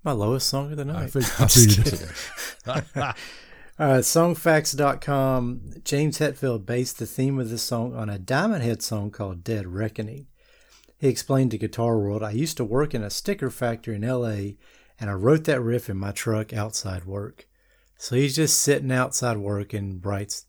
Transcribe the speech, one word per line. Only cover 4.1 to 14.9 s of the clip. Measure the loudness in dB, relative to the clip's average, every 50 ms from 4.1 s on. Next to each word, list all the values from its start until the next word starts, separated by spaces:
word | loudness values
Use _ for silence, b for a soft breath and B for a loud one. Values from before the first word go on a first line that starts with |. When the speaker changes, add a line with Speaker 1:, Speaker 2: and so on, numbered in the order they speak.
| 4 4 4 4 0 0 2 4 4 4 2 0 -2
Speaker 1:
dot | 2 2 0 0 0
com, | -2 -2 0 2 2 2 2 0 0 -2 -6 -8 -10 -14 -14 -10 -6
James | -2 0 0 0 0 0 0
Hetfield | -2 -2 -2 -2 -2 -2 -2 -2 -4
based | -4 -2 -2 -2 -4 -6 -8
the | -10
theme | -8 -2 0 0 0 0 -2
of | -4 -4
this | -4 -6
song | -4 -2 -2 -2 -2 -4 -4
on | -6 -6 -6
a | -6 -8
Diamond | -4 -2 0 0 2 0 0 0
Head | 0 -2 -2 -2
song | -4 -6 -4 -4 -4 -6
called | -6 -8 -8 -8 -8 -8
Dead | -6 -4 -4 -4 -4
Reckoning. | -6 -4 -4 -4 -4 -4 -8 -8 -8 -10 -14 -18 -20 b b b b b b b b b b b b b b
He | 0 2
explained | 2 2 -2 0 2 4 4 2
to | 0
Guitar | -2 -4 -4 -2 0 0 2 2 2
World, | 0 0 -2 -4
"I | -4 -4
used | -2 -2 -2 -2 -2 -4
to | -4
work | 0 2 0 0 0 -2
in | -4
a | -4 -4
sticker | -6 -6 -4 -4 -4 -2 -4 -6
factory | -4 -2 -2 -2 -2 -4 -6 -8 -6
in | -4 -2
L | -2 -2 -2 -2 -2
A, | -2 -4 -6 -8 -10 b b b b b b b